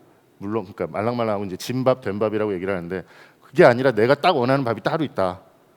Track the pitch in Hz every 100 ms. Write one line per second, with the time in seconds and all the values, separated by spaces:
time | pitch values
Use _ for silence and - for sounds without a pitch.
0 | _ _ _ _ 101 110 98 - 85 87
1 | 110 123 113 101 101 90 - 123 123 127
2 | - 98 107 104 107 95 95 95 85 92
3 | - - - _ _ 131 165 120 131 110
4 | 117 143 180 160 120 135 123 110 - 160
5 | 151 - 92 90 - _ _